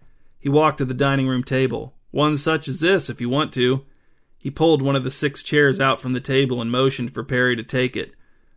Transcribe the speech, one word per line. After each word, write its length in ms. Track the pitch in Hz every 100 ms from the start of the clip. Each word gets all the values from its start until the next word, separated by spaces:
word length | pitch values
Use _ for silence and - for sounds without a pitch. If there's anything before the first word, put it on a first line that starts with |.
| - - - -
He 80 | 139
walked 300 | 143 156 147
to 60 |
the 80 | 131
dining 360 | 127 139 139 131
room 160 | 127
table. 500 | 123 131 131 113 117 - _
"One 260 | 139 151 147
such 300 | 156 160 147
as 140 | 127
this, 280 | 160 190 -
if 120 | 123
you 80 | 120
want 240 | 135 151
to." 320 | 127 123 135 - - _ _ _ _
He 140 | 143
pulled 320 | 139 165 151
one 140 | 135 139
of 80 |
the 60 | 131
six 320 | - 151 -
chairs 360 | - 147 143 104
out 200 | 135 131
from 140 | 127
the 60 | 127
table 400 | 123 135 139 123
and 80 | 117
motioned 460 | 123 135 131 120
for 80 | -
Perry 320 | 117 123 127
to 80 | 117
take 340 | 110 131 127 107
it. 160 | - - _ _ _